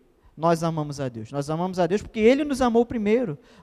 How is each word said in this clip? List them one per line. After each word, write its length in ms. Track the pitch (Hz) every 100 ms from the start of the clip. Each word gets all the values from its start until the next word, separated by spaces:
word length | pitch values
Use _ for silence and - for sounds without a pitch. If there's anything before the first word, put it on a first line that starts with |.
| _ _ _ -
nós 280 | 165 165
amamos 360 | 165 160 151 139
a 80 | 131
Deus. 240 | 117 110
Nós 200 | 139 139
amamos 260 | 156 185 180
a 80 | 165
Deus 160 | 202
porque 180 | - 226
Ele 240 | 220 269
nos 200 | 294 262
amou 200 | 247 233
primeiro. 540 | 240 254 208 233 220 143 - -